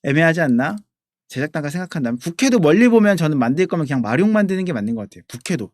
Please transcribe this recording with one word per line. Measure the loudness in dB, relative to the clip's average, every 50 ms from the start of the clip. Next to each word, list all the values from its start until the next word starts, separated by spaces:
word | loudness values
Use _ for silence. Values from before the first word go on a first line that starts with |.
| -4
애매하지 | 0 0 2 2 2 2 0
않나? | 0 0 0 0 0 -2 -6 -10 _ _ _ _ _ _ _ _ _ _
제작 | -8 -8 -8 -6
단가 | _ -8 -8 -6
생각한다면 | -8 -8 -10 -8 -6 -6 -4 -4 -6 -6
부캐도 | -8 -10 -4 -2 0 2 2 4
멀리 | 4 4 6 6 6 6
보면 | 6 4 4 4 2
저는 | 2 0 0 0 0
만들 | 0 0 2 0 0
거면 | 0 0 -4 -2
그냥 | -2 -2 -4
마룡 | -2 0 0 2 2 2
만드는 | 2 2 0 0 -2 -4 -4
게 | -4
맞는 | -4 -4 -4 -4 -6
것 | -6
같아요. | -8 -12 -16 -20 _ -18
부캐도. | -20 -16 _ -6 -6 -6 -6 -10